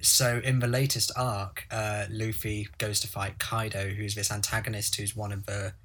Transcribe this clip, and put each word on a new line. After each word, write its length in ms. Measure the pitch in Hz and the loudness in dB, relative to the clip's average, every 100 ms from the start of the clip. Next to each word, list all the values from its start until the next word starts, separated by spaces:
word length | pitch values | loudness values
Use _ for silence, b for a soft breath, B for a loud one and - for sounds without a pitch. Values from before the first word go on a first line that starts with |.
so 400 | - - 127 120 | 6 6 6 4
in 180 | 120 131 | 4 4
the 60 | 120 | 4
latest 440 | 123 135 117 - - | 4 2 2 0 0
arc, 500 | 127 101 98 - - | 0 0 -2 -6 -6
uh, 360 | 113 107 104 98 | -2 0 0 -2
Luffy 580 | 107 110 110 110 104 104 - | -2 -2 -2 -2 -4 -4 -4
goes 220 | 107 104 | -2 0
to 80 | - | -2
fight 300 | - 98 98 | -4 -4 -4
Kaido, 520 | - 113 110 101 98 | -2 -2 -2 -2 -2
who's 240 | 98 107 | -2 -4
this 160 | 104 101 | -2 -2
antagonist 640 | 104 101 95 98 107 98 - | 0 0 0 0 -2 -2 -2
who's 180 | 101 | -2
one 180 | - 104 | -4 -4
of 120 | 101 98 | -4 -4
the, 280 | 101 95 - | -4 -4 -8